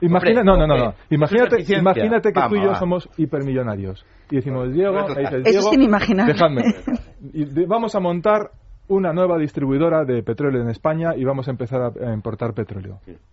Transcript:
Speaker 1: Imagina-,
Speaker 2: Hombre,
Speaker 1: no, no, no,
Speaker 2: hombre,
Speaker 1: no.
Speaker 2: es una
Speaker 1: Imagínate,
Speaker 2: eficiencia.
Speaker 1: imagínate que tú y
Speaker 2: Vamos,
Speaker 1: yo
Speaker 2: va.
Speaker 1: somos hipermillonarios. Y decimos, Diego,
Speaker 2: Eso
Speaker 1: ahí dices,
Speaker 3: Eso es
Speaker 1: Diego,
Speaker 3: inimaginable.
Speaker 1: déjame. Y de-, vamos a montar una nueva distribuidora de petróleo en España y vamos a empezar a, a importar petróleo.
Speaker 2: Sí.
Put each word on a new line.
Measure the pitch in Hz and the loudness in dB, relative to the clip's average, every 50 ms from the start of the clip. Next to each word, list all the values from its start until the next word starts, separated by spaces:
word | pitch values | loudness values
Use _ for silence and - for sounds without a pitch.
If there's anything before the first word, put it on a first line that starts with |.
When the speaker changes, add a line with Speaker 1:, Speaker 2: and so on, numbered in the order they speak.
Speaker 1:
Imagina-, | 175 170 175 180 175 190 226 247 | 0 2 2 2 4 4 2 4
Speaker 2:
Hombre, | 220 | 6
Speaker 1:
no, | 196 190 | 6 6
no, | 165 156 | 6 4
no, | 151 143 | 4 2
Speaker 2:
hombre, | 127 123 110 | 2 2 -2
Speaker 1:
no. | |
Speaker 2:
es | 98 - - | -4 -8 -4
una | - 156 | -2 0
Speaker 1:
Imagínate, | 143 151 143 196 233 247 - 240 | 2 2 2 4 2 2 4 2
Speaker 2:
eficiencia. | 220 160 143 202 196 180 | 0 0 0 0 2 4
Speaker 1:
imagínate | 190 180 117 107 110 233 214 - 214 - | 2 2 2 2 2 0 2 0 2 2
que | 147 | 2
tú | |
y | 135 120 208 202 | 0 2 2 2
Speaker 2:
Vamos, | 196 | 2
Speaker 1:
yo | 196 | 0
Speaker 2:
va. | - - | 0 0
Speaker 1:
somos | 185 175 180 180 - - - | -2 -2 -2 -4 -4 -8 -4
hipermillonarios. | - 156 131 - 143 139 139 131 131 123 117 104 98 98 95 92 - - _ _ - _ - | -4 -4 -2 -2 -4 -4 -2 -2 -2 -2 -4 -6 -6 -6 -8 -10 -12 -16 _ _ -20 _ -4
Y | 151 | -4
decimos, | 135 127 143 131 127 127 127 131 | -4 -4 -2 -4 -4 -4 -2 -2
Diego, | 170 190 202 190 202 202 | 0 0 0 0 -2 -2
Speaker 2:
Eso | 196 - - | -4 -4 -4
Speaker 1:
ahí | - | -4
dices, | - 143 127 - | -4 -4 0 2
Speaker 3:
Eso | - | 2
es | 185 | 2
Speaker 1:
Diego, | 202 196 214 220 | 2 2 2 4
Speaker 3:
inimaginable. | 269 262 226 214 196 - - 208 190 226 190 151 | 4 4 4 4 2 2 0 0 2 2 2 2
Speaker 1:
déjame. | - 170 156 143 123 - 233 208 - - - 277 - - - - - - 135 147 | 4 2 2 2 2 0 0 -2 -2 -4 -8 -8 -8 -8 -12 -20 -20 -20 -12 -6
Y | 156 147 | -6 -6
de-, | 139 139 160 180 | -4 -2 -2 0
vamos | 170 214 233 - 160 - | 0 0 -2 -2 -2 -4
a | 202 | -2
montar | 180 175 175 175 165 214 208 214 196 - - - _ - - - _ - | -2 -2 -2 0 0 2 2 2 0 -4 -12 -20 _ -20 -20 -16 _ -2
una | 196 196 190 170 156 | 0 0 0 0 0
nueva | 180 185 180 170 165 | 0 2 2 2 0
distribuidora | 151 143 - 151 143 131 135 147 165 170 165 160 151 | 0 -2 -2 -2 -2 0 0 2 2 2 2 2 2
de | 127 127 117 110 | 0 0 -2 0
petróleo | - - - 147 139 135 123 117 | -2 -4 -2 -2 0 0 0 -2
en | 117 | -2
España | 110 - - 156 156 160 165 165 160 | -4 -2 -2 -2 -2 0 -2 -2 -2
y | 139 131 | -2 -2
vamos | 131 139 135 123 139 | -2 -2 -4 -4 -6
a | |
empezar | 127 117 127 113 135 127 123 | -6 -6 -6 -4 -4 -2 -2
a, | 120 113 - 123 120 | -4 -4 -6 -6 -6
a | 110 | -6
importar | 107 - 117 110 - 120 113 101 | -6 -6 -8 -8 -6 -6 -6 -6
petróleo. | 117 107 - 101 98 92 98 95 95 - | -6 -8 -8 -8 -12 -12 -14 -16 -18 -20
Speaker 2:
Sí. | 95 85 78 _ _ | -20 -20 -20 _ _